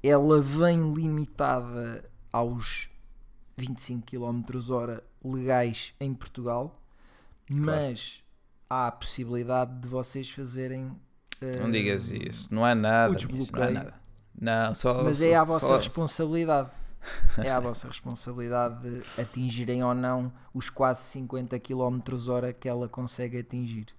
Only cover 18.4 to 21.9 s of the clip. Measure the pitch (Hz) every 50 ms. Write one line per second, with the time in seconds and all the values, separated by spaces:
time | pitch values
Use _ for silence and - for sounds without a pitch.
18.4 | 120 120 120 120 120 120 117 117 123 123 120 123 - - - - 120 110 - 127
19.4 | 127 127 113 120 123 113 123 123 127 123 123 127 127 127 127 127 123 123 - -
20.4 | - - - 127 120 - - - 139 127 127 123 - - - 135 131 123 - 127
21.4 | 127 120 131 120 - - 131 127 127 123